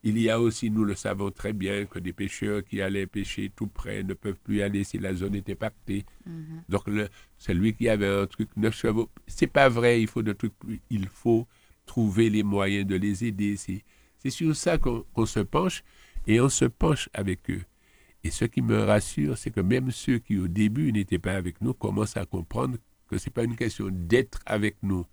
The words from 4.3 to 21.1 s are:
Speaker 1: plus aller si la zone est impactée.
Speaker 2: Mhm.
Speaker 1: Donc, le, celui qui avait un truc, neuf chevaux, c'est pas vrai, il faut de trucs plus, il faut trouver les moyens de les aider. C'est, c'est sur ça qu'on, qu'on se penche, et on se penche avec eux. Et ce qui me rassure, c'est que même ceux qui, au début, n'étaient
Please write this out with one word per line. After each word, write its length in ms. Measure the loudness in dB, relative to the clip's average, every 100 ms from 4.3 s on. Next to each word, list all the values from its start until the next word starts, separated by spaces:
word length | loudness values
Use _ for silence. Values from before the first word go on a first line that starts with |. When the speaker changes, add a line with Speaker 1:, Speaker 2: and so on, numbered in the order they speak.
| -8
Speaker 1:
plus 180 | -2 -2
aller 220 | 0 -2
si 160 | -4 -4
la 160 | -4 -4
zone 180 | -2
est 160 | -4 -6
impactée. 560 | -6 -8 -8 -6 -6 -6 -18 -16
Speaker 2:
Mhm. 340 | -14 -12 -14 -4
Speaker 1:
Donc, 180 | -4 -2
le, 220 | -4 -4 -10 -20 -12
celui 340 | -2 2 2
qui 160 | 2 0
avait 180 | 2 2
un 200 | 0 -2
truc, 220 | -4 -6 0
neuf 200 | -2 0
chevaux, 340 | 0 0 -2 -8 -14
c'est 220 | -2 2
pas 200 | 6 4
vrai, 320 | 6 4 4
il 80 | 2
faut 140 | 0
de 100 | -2
trucs 200 | -2 -6 _
plus, 200 | -12 -12 _
il 160 | -4 -4
faut 400 | -2 2 2 2 _ _ _ -6
trouver 420 | 0 2 4 4
les 140 | 4
moyens 420 | 2 2 2 2 2
de 100 | 2
les 300 | 0 0 -2
aider. 320 | 0 -2 -2
C'est, 260 | -6 -8 _ _ _ _
c'est 100 | -6
sur 260 | 0 0 2
ça 220 | 2 2
qu'on, 260 | 2 0 -4
qu'on 120 | -2 0
se 140 | 0
penche, 440 | 0 0 0 -4 -14 -20 -10 -8 2
et 120 | 4
on 100 | 4
se 160 | 4 0
penche 440 | 2 2 2 -2 -4
avec 340 | -2 -2 -4
eux. 140 | -6 -8 _ _ _ _ _
Et 60 | -6
ce 160 | -2 -2
qui 160 | 0
me 220 | 2 2
rassure, 560 | 4 2 2 -2 -2 -2
c'est 100 | -4
que 100 | -2
même 300 | 2 2 0
ceux 300 | -4 0 0
qui, 180 | 0 -2
au 100 | 0
début, 460 | 2 2 2 0
n'étaient 240 | 0 0